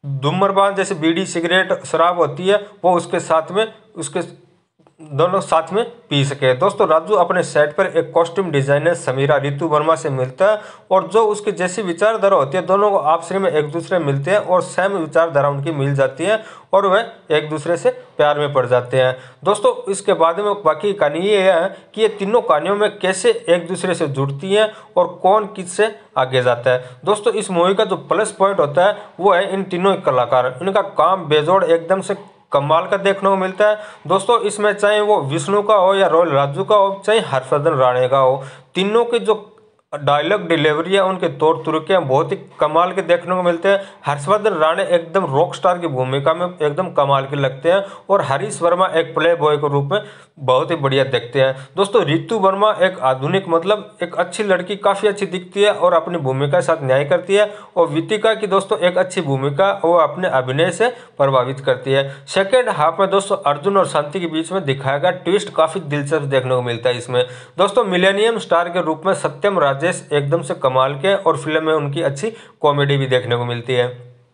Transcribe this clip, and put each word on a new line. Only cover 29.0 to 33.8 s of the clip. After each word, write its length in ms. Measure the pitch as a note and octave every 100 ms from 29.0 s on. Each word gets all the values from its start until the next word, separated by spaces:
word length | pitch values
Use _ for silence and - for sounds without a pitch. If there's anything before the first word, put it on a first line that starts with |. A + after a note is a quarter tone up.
| - -
वो 120 | F#3+
है 220 | F3 F#3+
इन 80 | F#3+
तीनों 340 | F#3+ F3+ F#3+ F#3+
कलाकार, 640 | E3 B2+ A#2+ B2+ B2 B2+
इनका 200 | F3+ G3+
काम 420 | G3 - D#3 F#3+
बेजोड़ 400 | D#3 D3+ D3 F#3+
एकदम 360 | E3+ E3 E3 F#3+
से 360 | F#3 G3 - _ _
कमाल 340 | C#3+ C#3+ D#3+ F3+
का 100 | G3
देखने 320 | F#3+ G3 G3
को 80 | G3
मिलता 320 | F#3 F#3+ G#3
है। 100 | G#3